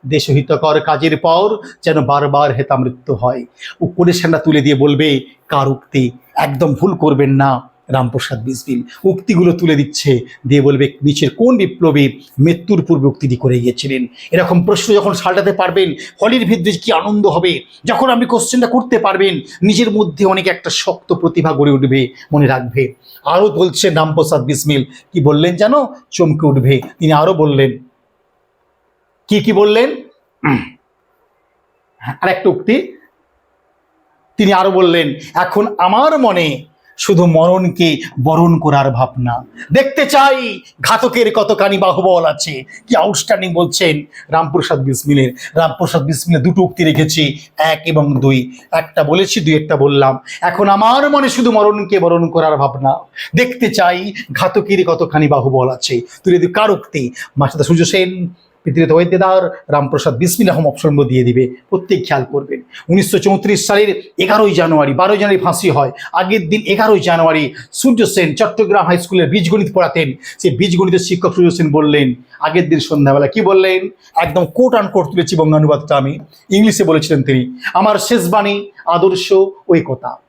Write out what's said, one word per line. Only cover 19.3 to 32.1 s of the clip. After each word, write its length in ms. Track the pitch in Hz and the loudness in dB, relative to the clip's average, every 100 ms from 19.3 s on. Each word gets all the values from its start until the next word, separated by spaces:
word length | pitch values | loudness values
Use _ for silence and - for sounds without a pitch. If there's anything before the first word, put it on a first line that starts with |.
| 165 - - | -2 -8 -4
নিজের 300 | 185 202 226 | 0 2 0
মধ্যে 340 | 208 190 147 196 | 0 -2 0 0
অনেক 220 | 190 185 | 0 -2
একটা 220 | 170 165 | -4 -6
শক্ত 400 | - - 160 _ | -6 -4 -6 _
প্রতিভা 380 | 170 170 165 160 | -2 0 0 -2
গড়ে 200 | 139 143 | 2 2
উঠবে, 360 | 139 135 135 123 - - | 2 2 0 -2 -6 -4
মনে 140 | 147 139 | 0 2
রাখবে। 460 | 131 123 117 127 - _ - - | 0 -4 -4 -4 -6 _ -12 -2
আরও 240 | 165 208 | 0 0
বলছেন 460 | 165 180 - 190 156 | 2 -2 0 0 0
রামপ্রসাদ 500 | 156 156 156 156 127 | 0 0 0 0 -2
বিসমিল, 380 | 135 147 143 | -4 0 -2
কি 400 | 127 - _ 175 | -2 -10 _ 0
বললেন 320 | 143 147 170 180 | 2 2 0 0
জানো? 400 | 208 285 262 - _ | 2 2 0 -8 _
চমকে 340 | - 165 151 156 | -2 0 2 0
উঠবে। 360 | 139 127 131 - - | 2 2 0 -2 -4
তিনি 120 | 160 | 0
আরও 220 | 156 160 | 2 2
বললেন, 440 | 180 151 139 135 113 - _ _ _ _ _ _ _ _ _ _ _ _ _ _ | 2 0 2 0 -2 -16 _ _ _ _ _ _ _ _ _ _ _ _ _ _
কি, 120 | 208 | 0
কি 140 | 214 | 2
বললেন? 380 | 196 208 214 262 - - _ _ _ - 127 87 _ _ _ _ _ _ _ _ _ _ _ _ _ 113 | 2 4 2 0 -4 -14 _ _ _ -2 -2 -4 _ _ _ _ _ _ _ _ _ _ _ _ _ -14